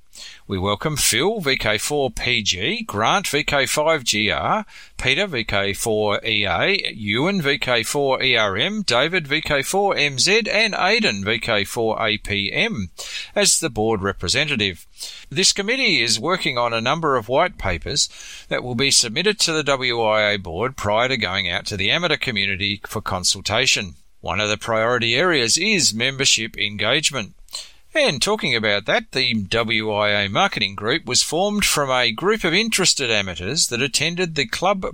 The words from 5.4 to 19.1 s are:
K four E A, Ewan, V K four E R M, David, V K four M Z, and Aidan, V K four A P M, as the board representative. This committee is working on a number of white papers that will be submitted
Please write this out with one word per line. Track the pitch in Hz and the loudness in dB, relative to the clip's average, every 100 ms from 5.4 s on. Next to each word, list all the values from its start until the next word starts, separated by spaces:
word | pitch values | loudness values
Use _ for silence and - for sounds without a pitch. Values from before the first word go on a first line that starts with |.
K | 110 101 98 | -2 -2 -2
four | 101 120 107 104 101 - | -2 -2 0 0 -2 -2
E | 107 101 | 0 0
A, | 87 147 196 - | 0 0 0 -4
Ewan, | - 104 110 160 202 | -6 -2 0 0 0
V | 143 143 | 0 0
K | - 120 | 0 0
four | 113 147 139 131 | 0 -2 0 2
E | 131 120 | 2 2
R | 107 98 | 2 0
M, | 160 214 | -2 -2
David, | 202 120 151 185 143 | 2 2 2 0 -2
V | 151 | -2
K | 160 147 | 0 -2
four | 131 190 202 147 | 0 0 2 2
M | 147 135 | 0 0
Z, | 131 214 214 | 2 2 2
and | 202 220 | 0 0
Aidan, | 185 180 233 208 104 98 | 2 2 2 2 0 0
V | 117 | -2
K | - 107 98 | 0 0 0
four | - 113 107 | -2 0 0
A | 110 107 | 0 -2
P | - 101 98 | -2 -2 -2
M, | 139 214 160 92 - - - - - | -2 -2 -2 -6 -8 -10 -10 -6 0
as | 196 - | 2 2
the | 165 | 0
board | 110 110 110 | 0 0 2
representative. | 98 95 90 113 151 139 101 87 - - - - - | 0 -2 -2 0 0 0 0 -2 -16 -14 -14 -14 -8
This | 139 190 | 0 2
committee | - 202 262 254 147 | 2 0 0 2 2
is | 117 113 | 2 2
working | 143 180 165 123 | 2 2 0 0
on | 120 | 0
a | 113 | 2
number | 117 156 160 131 | 0 0 2 0
of | 107 | 2
white | 143 175 151 | 2 0 0
papers | 98 90 - 147 - - - - - | -4 -2 -2 -2 -2 -4 -16 -16 -6
that | 143 | -4
will | 117 120 | -4 0
be | 139 | 2
submitted | 123 120 | 4 2